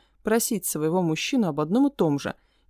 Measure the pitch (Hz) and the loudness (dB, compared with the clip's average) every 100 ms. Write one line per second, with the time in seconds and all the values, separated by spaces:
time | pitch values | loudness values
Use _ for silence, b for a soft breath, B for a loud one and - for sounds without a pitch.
0 | b b 214 226 - 208 - 160 156 185 | b b -2 0 0 -4 -4 -2 0 0
1 | 170 156 - 262 190 147 156 220 277 - | 0 -2 -2 0 0 0 0 2 2 2
2 | 165 143 - - _ _ _ | 0 0 -4 -10 _ _ _